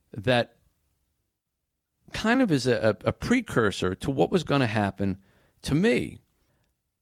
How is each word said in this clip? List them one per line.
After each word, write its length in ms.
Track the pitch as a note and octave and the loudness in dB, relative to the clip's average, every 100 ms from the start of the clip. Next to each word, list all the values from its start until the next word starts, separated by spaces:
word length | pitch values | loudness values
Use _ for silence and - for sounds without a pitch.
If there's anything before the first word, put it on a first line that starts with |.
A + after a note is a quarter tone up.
| _ - | _ -6
that 400 | A#2 A#2+ A2+ _ _ _ _ _ _ _ _ _ _ _ _ _ _ _ - | 0 0 0 _ _ _ _ _ _ _ _ _ _ _ _ _ _ _ -14
kind 280 | - A3 B3+ | -4 0 2
of 100 | A#3+ | 2
is 160 | C#3+ B2 | 2 2
a, 300 | A#2 A2 G2+ | 2 2 0
a, 60 | - | -2
a 20 | |
precursor 840 | - C#3 B3+ A3 C3 G#2+ - F#2 F#2+ | -2 0 0 0 0 0 0 -4 -4
to 160 | - | -4
what 200 | C3+ F3 | 0 0
was 120 | F#3 | 0
gonna 240 | C#3 C#3 A#2+ | 0 0 0
happen 500 | G#2+ G2+ - G2 F#2+ _ _ _ _ | 0 -2 -2 -4 -4 _ _ _ _
to 120 | - C#3+ | -2 0
me. 460 | A3 A#3+ D#2+ - _ _ _ _ _ _ _ _ | 2 0 -4 -10 _ _ _ _ _ _ _ _